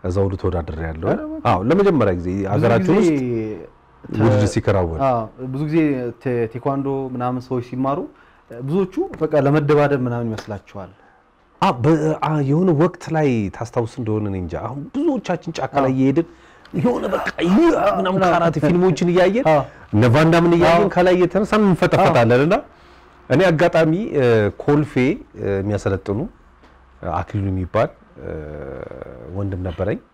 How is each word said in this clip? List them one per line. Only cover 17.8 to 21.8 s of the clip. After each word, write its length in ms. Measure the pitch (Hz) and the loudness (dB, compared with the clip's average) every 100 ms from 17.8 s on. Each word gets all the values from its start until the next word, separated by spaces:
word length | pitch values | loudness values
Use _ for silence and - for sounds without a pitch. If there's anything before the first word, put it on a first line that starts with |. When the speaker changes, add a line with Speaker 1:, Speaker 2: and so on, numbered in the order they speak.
| 202 | 0
Speaker 1:
ምናምን 280 | 190 190 185 | 0 0 0
Speaker 2:
አዎ። 100 | 185 | 2
Speaker 1:
ካራቴ 240 | 170 170 151 | 2 0 0
ፊልሞችን 500 | 190 175 185 160 175 | 2 4 2 2 2
እያየን 360 | 175 180 220 269 | 4 2 2 2
Speaker 2:
አዎ። 160 | 151 123 - - | 2 0 -12 -2
Speaker 1:
እነ 120 | 104 123 | 2 4
ቫንዳምን 420 | 131 165 170 170 | 6 6 4 4
እያየን 260 | 170 165 170 | 4 4 4
Speaker 2:
አዎ። 120 | 202 | 2
Speaker 1:
ከላይ 240 | 180 180 185 | 2 4 4
እየተነሳን 500 | 180 190 208 214 208 | 2 0 0 2 2
እንፈጠፈጣለን። 720 | 170 | 4